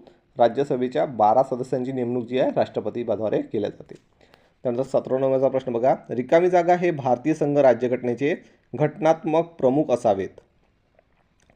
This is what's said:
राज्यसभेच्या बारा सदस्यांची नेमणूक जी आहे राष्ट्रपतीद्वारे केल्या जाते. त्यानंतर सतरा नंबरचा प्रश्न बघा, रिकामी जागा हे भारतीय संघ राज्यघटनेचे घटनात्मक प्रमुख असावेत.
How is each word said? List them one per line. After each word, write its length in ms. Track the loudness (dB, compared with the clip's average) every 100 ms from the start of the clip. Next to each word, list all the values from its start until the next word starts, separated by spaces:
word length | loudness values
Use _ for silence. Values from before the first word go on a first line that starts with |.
| -10 _ _ 0
राज्यसभेच्या 680 | 0 2 -4 -2 -2 -2 -4
बारा 380 | 2 4 4
सदस्यांची 480 | 2 -4 -4 -6 -4
नेमणूक 320 | -4 -4 -4
जी 160 | -4 -2
आहे 120 | 0
राष्ट्रपतीद्वारे 880 | 0 -2 -4 -6 -6 -4 -4 -2 -4
केल्या 280 | -4 -4 -6
जाते. 260 | -8 -18 -20 _ _ _ _ _ _
त्यानंतर 200 | -6 -4
सतरा 340 | -2 -2 -2 -2
नंबरचा 300 | 0 2 0
प्रश्न 240 | 0 -4
बघा, 240 | 0 0 0 -4
रिकामी 400 | -8 0 2 4
जागा 260 | 2 2 2
हे 160 | 0
भारतीय 420 | -2 0 0 0
संघ 240 | -2 0 4
राज्यघटनेचे 800 | 4 4 0 -2 -2 -2 -2 -2 -8 _ _ -2
घटनात्मक 720 | -2 0 0 0 0 -2 -2
प्रमुख 440 | 0 0 2 0
असावेत. 500 | 0 2 0 -2 -12 _ _ _ _ _ _ _ _ _ _ _